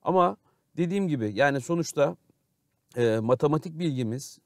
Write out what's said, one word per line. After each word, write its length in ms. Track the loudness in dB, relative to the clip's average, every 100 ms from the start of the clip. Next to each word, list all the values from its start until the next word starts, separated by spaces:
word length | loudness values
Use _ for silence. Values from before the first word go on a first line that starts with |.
Ama 340 | 2 2 2 0 _ _ _ -4
dediğim 300 | -2 0 -2
gibi 240 | -2 -2
yani 280 | 2 2 2
sonuçta, 540 | -2 -4 -4 0 0 0 _ _ _ _ _ _ _ 0
e, 220 | 0 2
matematik 600 | 2 2 2 0 -2 -6
bilgimiz 600 | -4 -2 -4 -6 -10 -20